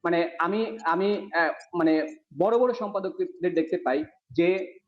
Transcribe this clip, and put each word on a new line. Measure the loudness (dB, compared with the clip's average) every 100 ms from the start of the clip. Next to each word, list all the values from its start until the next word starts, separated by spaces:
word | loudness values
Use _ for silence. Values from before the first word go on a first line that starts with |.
মানে | 0 0 0 -2
আমি, | -2 0 -2 -4
আমি, | -2 0 2 0 -2
আ, | 0 0 -2 -6
মানে | 0 2 2 0 -8 _ 0
বড় | 2 4
বড় | 4
সম্পাদকদের | 0 -4 -4 -6 -4 -6 -2 -2
দেখতে | 0 0 -2
পাই | 0 -2 -2 _ _
যে | 0 2 2 -4 -14